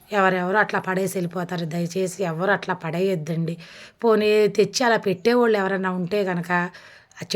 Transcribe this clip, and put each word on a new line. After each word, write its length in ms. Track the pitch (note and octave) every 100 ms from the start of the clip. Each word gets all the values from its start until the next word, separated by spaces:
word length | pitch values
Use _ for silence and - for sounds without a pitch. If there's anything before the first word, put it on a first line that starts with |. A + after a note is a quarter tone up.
| -
ఎవరెవరు 440 | G#3 F#3+ F3+ F3+ G#3
అట్లా 240 | G3+ G3+
పడేసి 380 | F#3 F#3 F#3+ F#3+
వెళ్ళిపోతారు, 460 | F3 F#3 F3 F3+
దయచేసి 600 | E3+ E3+ E3+ F3+ F#3 F#3
ఎవరు 260 | F3+ D#3+ F#3+
అట్లా 240 | F#3 F#3+
పడేయొద్దండి. 800 | E3+ E3 E3 F#3+ F3+ D3+ E3 E3 E3+ - - - -
పోనీ 440 | A#3 G#3+ G#3+ G#3+ G#3
తెచ్చి 380 | G#3 G3+ - B3
అలా 100 | A3
పెట్టేవాళ్ళు 600 | G#3 F3+ A#3 B3 A#3 G#3
ఎవరైనా 320 | F#3+ G3 F#3+
ఉంటే 340 | F#3 F3 G#3
కనుక 280 | F#3+ F3 E3+
ఆ 720 | F3+ F3 - - - _ - -